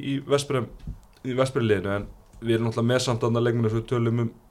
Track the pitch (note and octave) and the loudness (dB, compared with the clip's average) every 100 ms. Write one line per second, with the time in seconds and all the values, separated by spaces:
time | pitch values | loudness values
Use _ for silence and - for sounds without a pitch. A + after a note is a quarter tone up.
0 | C#3 C#3 - C#3+ C#3+ C3+ B2+ - - - | -4 -4 0 0 0 -2 -4 -10 -14 -14
1 | - - C3 B2+ C3 C3 A2+ G2+ F#2+ G2+ | -18 -12 -4 0 0 2 2 2 0 -4
2 | G#2 - - - A2+ A#2 A#2 A2+ A#2 B2+ | -6 -14 -20 -6 0 2 2 0 2 2
3 | B2 A#2+ A#2+ A#2 A#2+ A#2+ A2 A2+ A2 A#2+ | 2 0 0 2 2 2 0 0 -2 0
4 | A#2 A#2 A2+ - - | 2 2 -2 -4 -20